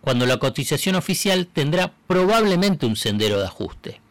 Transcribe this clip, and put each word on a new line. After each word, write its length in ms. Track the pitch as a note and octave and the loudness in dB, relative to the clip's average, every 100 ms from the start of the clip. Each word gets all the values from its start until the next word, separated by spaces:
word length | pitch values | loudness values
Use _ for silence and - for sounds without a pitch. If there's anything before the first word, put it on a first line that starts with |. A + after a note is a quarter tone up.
cuando 260 | C#3 B2 B2 | -2 0 2
la 100 | B2+ | 2
cotización 580 | C3+ C#3+ C3 D3 F#3+ F#3 | -2 -4 -4 -2 0 -2
oficial 520 | - F3 G3+ F#3 F3 | -2 -2 0 0 -2
tendrá 460 | - C#3+ F3+ F#3 _ - | -4 0 0 -2 _ -2
probablemente 800 | F3+ F#3 A3+ G#3+ F3+ G3+ D#3+ B2 | 2 4 4 2 2 2 0 -2
un 100 | G#2+ | -2
sendero 440 | A2+ G#2 G#2+ G2+ | -2 0 0 0
de 80 | F#2+ | -2
ajuste. 520 | - F#2+ - - - _ | -6 -10 -10 -18 -18 _